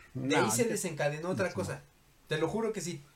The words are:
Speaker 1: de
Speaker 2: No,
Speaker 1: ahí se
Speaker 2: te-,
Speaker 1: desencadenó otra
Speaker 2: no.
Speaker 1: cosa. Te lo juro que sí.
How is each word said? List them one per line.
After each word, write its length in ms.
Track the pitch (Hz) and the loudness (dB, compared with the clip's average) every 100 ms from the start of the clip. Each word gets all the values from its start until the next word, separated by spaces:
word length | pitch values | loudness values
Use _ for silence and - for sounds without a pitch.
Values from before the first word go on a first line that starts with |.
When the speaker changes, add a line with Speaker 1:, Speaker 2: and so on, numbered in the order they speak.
| - | -10
Speaker 1:
de 220 | 131 131 - | -6 2 4
Speaker 2:
No, 80 | |
Speaker 1:
ahí 60 | 208 | 4
se 140 | 226 | 4
Speaker 2:
te-, 60 | 226 | 2
Speaker 1:
desencadenó 580 | 202 180 147 147 151 175 | 0 -2 0 0 0 -2
otra 180 | 147 180 | 0 0
Speaker 2:
no. 60 | |
Speaker 1:
cosa. 260 | - 95 95 - _ _ _ - | -2 -4 -6 -12 _ _ _ -6
Te 120 | 156 | 0
lo 100 | 156 | 0
juro 240 | 214 226 | 0 -2
que 80 | 196 | -2
sí. 240 | 165 143 - | -6 -8 -12